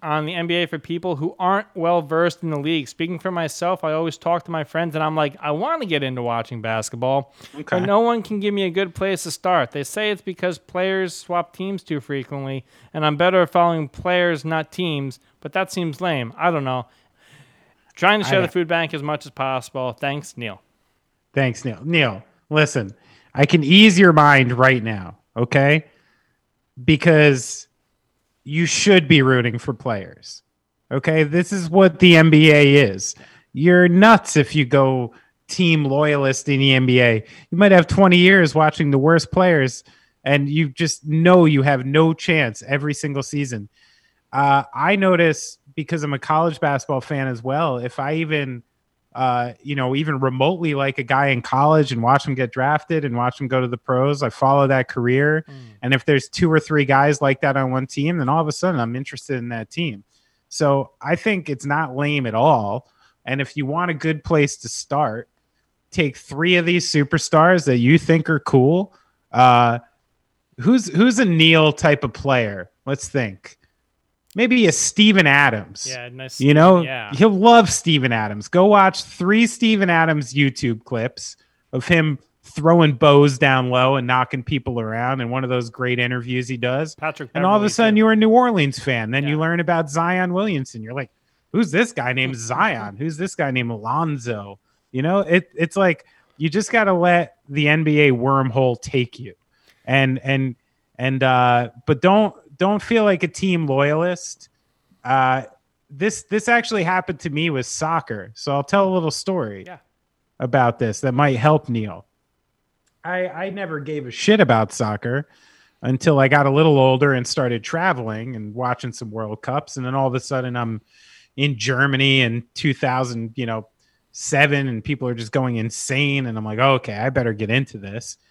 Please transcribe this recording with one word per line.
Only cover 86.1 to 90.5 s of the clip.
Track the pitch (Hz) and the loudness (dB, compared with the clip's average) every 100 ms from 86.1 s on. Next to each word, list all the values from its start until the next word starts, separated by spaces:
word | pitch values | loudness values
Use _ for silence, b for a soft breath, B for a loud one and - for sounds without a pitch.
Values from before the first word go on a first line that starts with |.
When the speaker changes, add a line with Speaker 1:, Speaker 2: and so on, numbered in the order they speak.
| 123 120 127 123 | -4 -6 -6 -6
Speaker 2:
he | 123 | -6
does. | 123 131 156 | -4 -4 -6
Speaker 1:
Patrick | - 156 - 139 | -8 -10 -10 -10
Speaker 2:
And | - | -4
all | 185 208 | 0 0
of | |
a | |
Speaker 1:
Beverley, | 208 | 0
Speaker 2:
sudden | - 226 | 0 2
Speaker 1:
too. | 214 | 4
Speaker 2:
you | 220 | 4
were | |
a | 220 | 4
New | 220 | 4
Orleans | 233 247 202 143 - | 4 4 2 0 -2
fan. | - 120 110 | -4 -4 -2
Then | 135 | -4
you | 139 | -2
Speaker 1:
Yeah. | 151 | -2
Speaker 2:
learn | 160 170 | -2 -2
about | 165 170 156 | -2 -2 -2
Zion | 156 170 185 185 | -4 -2 -2 -2
Williamson. | 180 214 | -2 -4